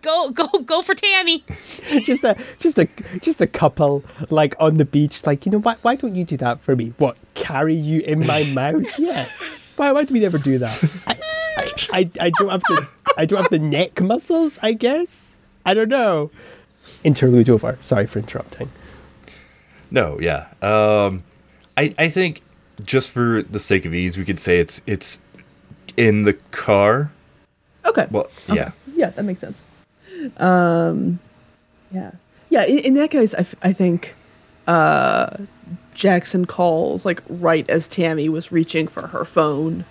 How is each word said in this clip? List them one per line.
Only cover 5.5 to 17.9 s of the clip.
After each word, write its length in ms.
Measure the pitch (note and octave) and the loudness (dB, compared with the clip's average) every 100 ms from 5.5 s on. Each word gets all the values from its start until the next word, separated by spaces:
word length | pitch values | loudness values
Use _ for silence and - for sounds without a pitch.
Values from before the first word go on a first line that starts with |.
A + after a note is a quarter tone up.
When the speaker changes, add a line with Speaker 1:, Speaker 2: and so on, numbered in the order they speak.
Speaker 2:
know, 80 | G#3 | 0
why, 160 | G#3+ A3+ | 0 0
why 160 | A#3 C4+ | 0 0
don't 180 | B3+ | -2
you 120 | F3+ F3 | -4 -4
do 100 | C#3 | -2
that 240 | B2 A#2+ | -2 -4
for 160 | - C3 | 0 0
me?" 160 | A#2 A#2 | 0 -2
"What, 180 | C#3 - - | -2 -2 -16
carry 420 | - - C3+ D#3 | -10 -6 -2 0
you 260 | D#3+ D3+ D#3 | 0 0 -2
in 260 | - D3+ D#3+ | 0 0 2
my 180 | D3+ | 2
<laughs> 100 | C#3+ | 0
mouth?" 300 | C3 C#3 D4+ - - | 0 0 0 -2 -2
"Yeah. 280 | E4 C4+ B2+ - - - - - | -2 -2 -6 -10 -16 -16 -20 -4
Why, 140 | C#4+ | 0
why 120 | C#4 | 2
do 80 | D4 | 2
we 80 | B3+ | 2
never 160 | G#3 E3 | 2 2
do 220 | C#3 C3 | 2 0
that?" 260 | A#2+ B2 D#3+ F3+ - | 0 0 -2 -2 -8
I, 100 | - D#5 D#5+ D#5+ D5+ | -6 -6 -6 -4 -4
I, 440 | C#5+ D5 - F#3 | -6 -6 -4 -2
I, 100 | F#3 - F3 | -2 0 -2
I 40 | |
don't 200 | F3 G3+ | 0 0
have 120 | F#3+ F3+ | -2 0
the, 180 | F3+ C3+ _ - - | -2 -2 _ -4 0
I 80 | |
don't 160 | D#3+ G3 | 0 0
have 100 | F#3+ | 0
the 80 | F3 | 0
neck 400 | D3+ C#3+ F#3 - | 0 -2 -2 -2
muscles, 560 | F#3 A#3+ - E4 D#4+ - | 0 0 0 0 0 -2
I 140 | G#3+ | -4
guess. 640 | A3 A#3+ D4 F4 - - _ _ _ | 0 0 -2 -4 -10 -20 _ _ _
I 80 | - | 0
don't 160 | G3+ A3 | 2 2
know. 420 | C4+ A3+ E3 D3+ - - - _ _ - - | 2 2 0 -2 -10 -20 -20 _ _ -20 -2
Interlude 440 | D#3+ C#3 C3 A#2+ A#2 | 0 4 6 6 6
over. 300 | A#2 A#2+ B2+ | 4 2 -8
Sorry 240 | - | -2